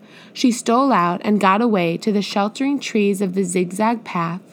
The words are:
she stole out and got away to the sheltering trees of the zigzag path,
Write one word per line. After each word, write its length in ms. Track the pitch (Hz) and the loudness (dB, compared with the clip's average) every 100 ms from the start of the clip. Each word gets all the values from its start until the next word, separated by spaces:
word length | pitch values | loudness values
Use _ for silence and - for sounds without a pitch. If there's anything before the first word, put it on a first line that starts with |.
| - - - | -20 -20 -18
she 180 | - 254 | -2 0
stole 400 | 226 - 233 277 | 0 2 2 4
out 300 | 202 175 180 | 2 2 0
and 160 | - 208 | 0 2
got 220 | 196 202 | 4 4
away 340 | 240 202 170 170 | 2 0 0 -2
to 160 | 220 | -2
the 80 | 202 | -2
sheltering 580 | 185 214 208 - 277 285 | -2 -2 -2 -2 -4 -4
trees 440 | - 214 202 196 | -2 0 2 0
of 120 | 196 | -2
the 100 | 185 | -2
zigzag 600 | 180 180 180 190 220 233 | -2 -2 -2 -2 -2 -2
path, 380 | - 175 165 175 - | -4 -6 -4 -6 -12